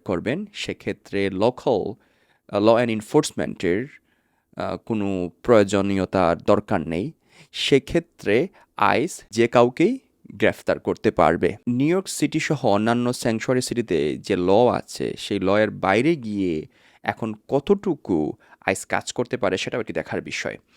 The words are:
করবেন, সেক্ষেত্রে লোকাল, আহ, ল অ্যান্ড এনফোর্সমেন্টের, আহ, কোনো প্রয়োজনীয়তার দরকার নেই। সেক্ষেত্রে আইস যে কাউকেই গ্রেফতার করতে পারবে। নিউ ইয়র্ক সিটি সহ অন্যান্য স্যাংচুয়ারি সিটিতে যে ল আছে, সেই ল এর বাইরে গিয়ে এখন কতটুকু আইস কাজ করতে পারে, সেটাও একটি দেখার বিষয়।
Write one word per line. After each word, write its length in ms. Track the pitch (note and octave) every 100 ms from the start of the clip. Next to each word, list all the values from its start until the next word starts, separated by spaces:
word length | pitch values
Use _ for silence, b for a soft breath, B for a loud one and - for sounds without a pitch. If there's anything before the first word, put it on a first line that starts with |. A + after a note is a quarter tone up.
করবেন, 420 | - F2 G2+ E3+ G#3+
সেক্ষেত্রে 800 | - - - G#2+ - - G2 G2
লোকাল, 640 | F#2 A#2 - C#3+ G#2 -
আহ, 680 | A#2+ _ _ _ _ - G2+
ল 120 | G#2+
অ্যান্ড 200 | A2+ A#2+
এনফোর্সমেন্টের, 960 | G#2+ - D3+ - - C#2+ - F2 G2 D3+ - _ _ _ _ _ -
আহ, 200 | F#2+ F2+
কোনো 540 | - A2 G2 F#2 F2+ -
প্রয়োজনীয়তার 960 | - A2 G2 G2+ G2 G2 F#2 F#2+ E2+ E2+
দরকার 420 | - G#2 - G2
নেই। 320 | D2+ E2 C#3 - b b b
সেক্ষেত্রে 960 | - - C3+ - E3+ - - G2+ A2+ F#3 b b -
আইস 460 | G2+ G2+ E3 - -
যে 180 | A2 A#2
কাউকেই 500 | B2 A#2+ B2+ F#3+ C4 _ _ -
গ্রেফতার 440 | G2+ G#2 - - D#2+
করতে 320 | G2+ F2 G#2+
পারবে। 460 | - D#2 F2 E2+ - A#2+
নিউ 220 | A#2+ D3
ইয়র্ক 200 | F#3 -
সিটি 320 | - D3 D#3
সহ 260 | - C#3+ A#2
অন্যান্য 460 | G2+ A2+ A#2+ A#2+
স্যাংচুয়ারি 480 | B2 B2 A2 - B2+
সিটিতে 560 | - A#2+ G#2+ D#2+ D2 C2
যে 200 | - F#2
ল 320 | F2+ G#2 A#2+
আছে, 460 | F#2 - - B1 -
সেই 220 | - G2+
ল 160 | F#2 G#2
এর 140 | G#2+
বাইরে 460 | G2 F#2 G#2 D3+ D#3+
গিয়ে 500 | A2 G2+ F#2 D#2 D2 b b b
এখন 320 | - - A2 G#2+ -
কতটুকু 840 | C3+ - G3+ G3 C#3+ - D#2+ D2 - b b -
আইস 200 | F#2+ -
কাজ 260 | F2+ -
করতে 240 | - - B2
পারে, 200 | F#2+ F#2+
সেটাও 240 | - B2+
একটি 120 | -
দেখার 280 | E2 - F#2
বিষয়। 380 | D#2 - - G1+ _